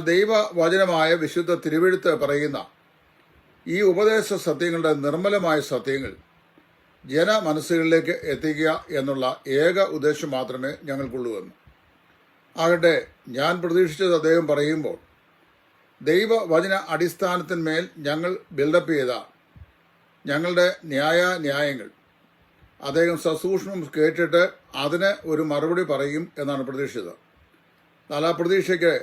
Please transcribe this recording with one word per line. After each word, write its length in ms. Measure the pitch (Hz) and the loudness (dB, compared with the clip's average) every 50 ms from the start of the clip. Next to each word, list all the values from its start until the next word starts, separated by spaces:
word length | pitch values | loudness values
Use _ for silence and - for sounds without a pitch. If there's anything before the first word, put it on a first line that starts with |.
| 160 165 | 2 2
ദൈവവചനമായ 1000 | 170 190 208 214 220 214 214 208 175 170 160 165 185 190 190 180 170 160 156 160 170 170 156 | 4 4 4 4 4 2 2 0 0 2 2 4 4 4 2 2 2 2 2 2 2 2 0
വിശുദ്ധ 280 | 143 - 175 165 170 175 - - | -2 -2 -4 -2 0 -2 -2 -2
തിരുവെഴുത്ത് 480 | 156 151 165 180 190 190 185 - 175 151 123 143 | -2 0 2 4 2 2 2 2 0 0 2 0
പറയുന്ന 360 | 139 143 147 147 143 139 104 92 - _ _ _ _ _ _ _ _ _ _ _ _ _ _ _ _ _ _ _ | -2 0 -2 -2 -4 -6 -8 -10 -14 _ _ _ _ _ _ _ _ _ _ _ _ _ _ _ _ _ _ _
ഈ 120 | - 165 196 208 190 | -6 -2 2 2 2
ഉപദേശ 360 | 170 190 214 220 220 214 - - 202 175 - | 4 4 4 4 4 2 0 0 -4 -2 -2
സത്യങ്ങളുടെ 440 | 170 147 135 175 175 165 165 160 156 151 143 139 | -2 -2 0 -2 -2 -2 0 0 0 0 0 0
നിർമ്മലമായ 540 | 147 151 170 190 202 202 196 180 165 156 151 139 - | -2 -2 0 0 0 0 2 2 2 0 0 0 -2
സത്യങ്ങൾ 400 | 139 120 - 135 135 139 127 104 92 - _ _ _ _ _ _ _ _ _ _ _ _ _ _ _ _ - 131 | -6 -4 -2 -4 -4 -4 -6 -10 -12 -16 _ _ _ _ _ _ _ _ _ _ _ _ _ _ _ _ -12 -2
ജനമനസ്സുകളിലേക്ക് 1000 | 135 156 175 208 220 214 180 156 151 156 - - 170 165 160 160 165 160 139 165 - - - 156 135 | 0 2 2 2 2 0 0 0 -2 -2 -2 0 0 0 4 4 4 4 4 0 -4 -4 -6 -6 -6
എത്തിക്കുക 380 | 135 151 156 147 151 160 156 160 165 - - 156 139 | -4 -4 -4 -2 0 0 0 0 -2 -6 -6 -4 -4
എന്നുള്ള 260 | 131 139 135 135 127 127 - - - 139 135 143 | -2 -2 -2 -2 -2 -2 -4 -4 -6 -2 0 2
ഏക 160 | 156 180 180 196 190 165 156 | 2 2 4 2 0 0 0
ഉദ്ദേശം 340 | 151 135 151 147 - 170 147 135 | 0 0 0 0 0 -4 -4 -4
മാത്രമേ 360 | 127 127 127 127 127 131 139 147 - - 139 | -4 -4 -6 -6 -8 -8 -8 -8 -10 -10 -8
ഞങ്ങൾക്കുള്ളൂ" 420 | 135 135 135 123 123 127 120 117 110 95 | -8 -8 -8 -8 -8 -6 -6 -6 -8 -8
എന്ന്. 140 | 92 95 - _ _ - _ _ _ _ _ _ _ _ _ _ _ _ _ _ _ _ _ 165 165 | -10 -14 -20 _ _ -20 _ _ _ _ _ _ _ _ _ _ _ _ _ _ _ _ _ 0 2
ആകട്ടെ, 300 | 170 175 165 175 170 151 127 - - _ _ _ 123 117 | 2 4 4 4 4 4 4 -2 -6 _ _ _ -10 -4
ഞാൻ 160 | 131 143 165 180 175 165 | -2 0 0 0 -2 -2
പ്രതീക്ഷിച്ചത് 500 | 170 165 185 185 160 156 180 190 180 170 156 | 0 2 4 2 2 0 0 2 2 2 2
അദ്ദേഹം 260 | 151 160 165 170 160 147 | 4 4 4 4 4 2
പറയുമ്പോൾ 440 | 147 147 147 151 165 160 139 107 - - _ _ _ _ _ _ _ _ _ _ _ _ _ _ _ _ _ _ _ _ 131 151 | 0 0 0 0 -2 -2 -4 -6 -8 -10 _ _ _ _ _ _ _ _ _ _ _ _ _ _ _ _ _ _ _ _ 0 2
ദൈവവചന 640 | 160 190 226 208 226 226 196 165 160 165 180 190 190 185 - - 160 | 2 2 2 2 2 0 2 2 2 2 2 2 -2 -2 -2 -4 -2
അടിസ്ഥാനത്തിന്മേൽ 880 | 156 175 170 - - 196 180 180 175 160 151 180 170 160 156 156 165 185 185 - 165 143 | -2 -2 -2 -2 -2 -2 -2 -2 -2 -4 -4 -4 -4 -2 -2 -2 -2 -4 -6 -12 -8 -6
ഞങ്ങൾ 240 | 143 151 156 175 180 185 - - _ 165 | -4 -4 -2 -4 -4 -6 -6 -10 _ -4
ബിൽഡപ്പ് 360 | 139 143 151 165 175 165 160 160 | -2 0 2 2 2 2 0 -2
ചെയ്ത 160 | 143 127 123 120 110 - - _ _ _ _ _ - - - _ _ _ _ _ _ _ _ _ _ - 143 | -2 0 -2 -4 -6 -10 -14 _ _ _ _ _ -20 -20 -20 _ _ _ _ _ _ _ _ _ _ -8 -4
ഞങ്ങളുടെ 380 | 139 151 170 180 175 180 180 180 - - - 156 | -4 -2 -2 0 2 4 4 4 2 -4 -8 -4
ന്യായ 300 | 139 135 147 156 165 175 180 180 185 175 151 | -2 0 0 2 2 4 2 2 0 -2 -2
ന്യായങ്ങൾ 440 | 139 139 143 147 143 135 120 98 - - _ _ _ _ _ _ _ _ _ _ _ _ _ _ _ _ - 143 | -2 -2 0 -2 -2 -4 -6 -10 -16 -20 _ _ _ _ _ _ _ _ _ _ _ _ _ _ _ _ -10 -8
അദ്ദേഹം 300 | 139 139 160 170 175 170 151 - | -2 2 2 2 2 2 0 -2
സസൂക്ഷ്മം 560 | 170 156 156 - 185 190 185 196 196 196 180 156 143 - | -2 -2 -2 -2 -2 -2 -2 -2 -6 -8 -10 -10 -6 0
കേട്ടിട്ട് 460 | 156 151 160 156 170 170 151 170 170 185 185 - - _ _ - 135 143 | 2 2 2 2 0 0 2 4 4 4 2 0 -8 _ _ -8 -4 -2
അതിന് 280 | 147 165 175 190 196 208 - - 160 | -2 0 0 0 0 0 -2 -4 -2
ഒരു 120 | 156 151 160 151 | -2 -2 0 0
മറുപടി 320 | 147 143 151 165 175 185 180 151 | 0 -2 0 0 0 -2 0 -2
പറയും 320 | 143 131 143 143 147 156 175 165 _ 147 | -2 -2 -2 -2 -4 -6 -8 -8 _ -6
എന്നാണ് 220 | 143 139 139 135 127 135 | -4 -4 -4 -4 -4 -6
പ്രതീക്ഷിച്ചത്. 440 | 131 135 139 - - 113 92 87 - - _ _ _ _ _ _ _ _ _ _ _ _ _ _ _ _ _ | -6 -6 -6 -6 -6 -8 -10 -10 -14 -18 _ _ _ _ _ _ _ _ _ _ _ _ _ _ _ _ _
എന്നാൽ 180 | - 147 147 160 170 | -8 -4 0 0 0
ആ 20 | 165 156 | 0 0
പ്രതീക്ഷയ്ക്ക് 540 | 170 175 190 185 170 - 143 - 170 165 143 123 | 0 2 2 2 2 0 0 2 2 2 2 0